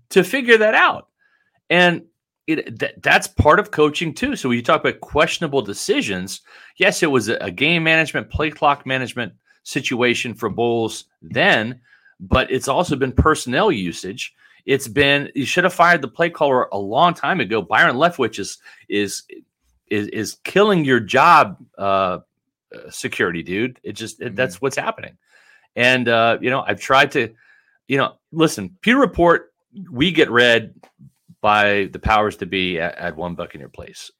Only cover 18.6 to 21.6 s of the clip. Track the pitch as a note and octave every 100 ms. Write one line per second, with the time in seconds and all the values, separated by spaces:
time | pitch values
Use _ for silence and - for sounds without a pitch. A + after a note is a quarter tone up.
18.6 | - - - G2+ G2+ - - - _ _
19.6 | _ _ - G#2 G#2 G2+ F#2+ - - F#3+
20.6 | G#3+ F#3 C#3 A#2+ G2 C3 E3 D#3+ A2+ F#2